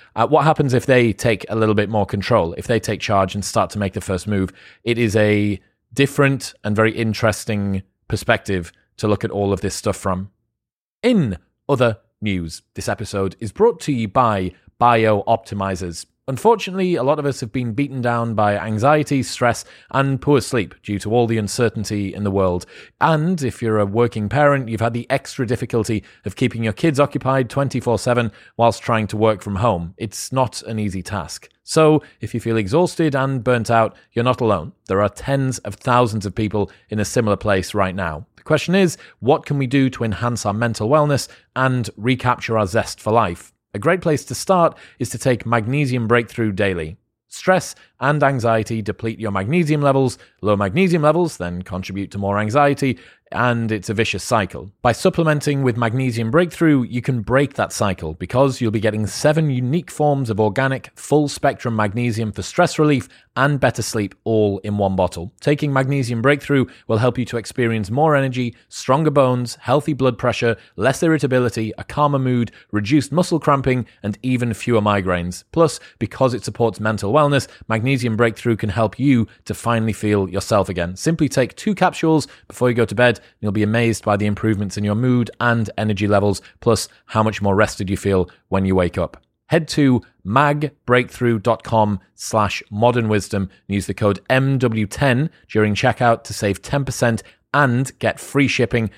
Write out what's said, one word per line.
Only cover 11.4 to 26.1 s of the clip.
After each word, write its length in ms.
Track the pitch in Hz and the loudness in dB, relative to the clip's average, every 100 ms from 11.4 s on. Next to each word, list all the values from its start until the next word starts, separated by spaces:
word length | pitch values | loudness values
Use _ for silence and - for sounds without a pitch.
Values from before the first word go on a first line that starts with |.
| _ _ - | _ _ -2
other 300 | 131 120 104 _ - | 2 2 0 _ -8
news, 420 | 107 92 80 - _ | -4 -2 -4 -10 _
this 140 | - - | -10 -6
episode 480 | 101 107 101 95 - | -6 -4 -2 -4 -4
is 140 | 104 | -10
brought 260 | - 226 170 | 2 2 2
to 140 | - | -4
you 160 | 127 110 | -2 0
by 420 | 135 120 101 92 - _ - | 2 2 2 -4 -8 _ 0
Bio 460 | 120 117 110 101 - | 4 4 4 2 2
Optimizers. 760 | 113 - 101 98 90 90 82 - _ - | -2 -2 -6 -4 -4 -8 -10 -16 _ -10
Unfortunately, 720 | 131 220 226 - 185 190 165 | 0 2 2 0 -4 0 0
a 60 | |
lot 160 | 127 151 | 0 0
of 40 | |
us 140 | 143 - | 0 -4
have 140 | 117 | -6
been 220 | 131 120 | -6 -4
beaten 280 | 107 143 131 | -4 -4 -2
down 320 | 120 120 117 | -2 -2 -2
by 240 | 107 104 101 | 0 2 0
anxiety, 640 | 101 107 127 156 143 139 | -2 0 2 2 2 -2
stress, 420 | 117 - 120 110 - - - | -2 0 0 0 -6 -20 -6
and 280 | 135 135 131 | -2 0 0
poor 200 | - 143 | 2 2
sleep 340 | - 127 87 - | 2 -2 -4 -8
due 160 | - 101 | -6 -6
to 160 | 104 | 0
all 140 | 120 113 | 0 2
the 100 | 113 | 0
uncertainty 720 | 101 - 117 117 101 104 98 | -2 0 -2 -2 -6 -4 -4
in 120 | - | -4
the 60 | 101 | -2
world. 340 | 98 92 87 - - - - | 2 2 0 -6 -20 -18 -2
And 400 | 156 156 160 185 | 2 2 0 -2
if 220 | 127 - | -4 -4
you're 160 | 113 107 | -2 0
a 80 | 101 | 0
working 420 | 107 120 113 104 | 2 0 0 -2
parent, 400 | 139 147 139 113 | 2 4 2 -2
you've 120 | 110 | -2
had 140 | 117 | -2
the 140 | 117 - | -4 -2
extra 380 | 135 - - 113 | -4 -4 -6 -4
difficulty 560 | 123 117 117 107 107 - | -2 -2 -2 0 -2 -4